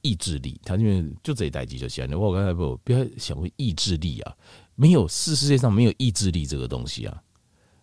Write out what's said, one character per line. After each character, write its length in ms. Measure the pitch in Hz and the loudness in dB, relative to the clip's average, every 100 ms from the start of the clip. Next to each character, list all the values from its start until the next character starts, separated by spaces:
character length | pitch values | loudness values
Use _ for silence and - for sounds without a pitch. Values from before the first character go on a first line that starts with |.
意 140 | 143 90 | -4 -4
志 220 | - 73 | -4 -6
力， 200 | 67 - | -6 -10
他 120 | - 95 | -4 0
因 100 | 110 | 2
为 200 | 95 78 82 | 2 0 -6
就 100 | - | -6
这 120 | 120 78 | -4 -4
一 40 | |
代 160 | 69 64 | -4 -8
机 120 | 64 | -8
就 100 | 64 | -8
行 220 | - 65 | -6 -4
了。 80 | 78 | -2
我 160 | 104 | 0
刚 120 | 92 98 | 2 0
才 80 | |
不， 260 | 87 78 62 | 0 -2 -4
不 80 | - | 0
要 120 | 123 127 - | 0 0 -6
想 200 | - 71 | -8 -6
用 120 | 85 - | -8 -4
意 160 | 127 | -4
志 240 | 80 - 82 | -2 -2 -2
力 220 | 82 60 | -2 -6
啊， 120 | - - - - _ - | -10 -16 -20 -20 _ 4
没 160 | 151 | 8
有， 160 | 170 87 | 8 4
世-， 280 | - - 143 | -2 -2 0
世 120 | 139 | 2
界 100 | 139 | 4
上 140 | 123 | 4
没 120 | 101 | 4
有 100 | 120 - | 4 4
意 140 | 127 | 0
志 200 | 95 98 | 0 0
力 140 | 82 69 | 0 -2
这 120 | 71 | -4
个 100 | 62 | -4
东 200 | 64 62 | -6 -6
西 180 | - 52 | -8 -10
啊。 160 | - - _ _ _ _ _ | -12 -18 _ _ _ _ _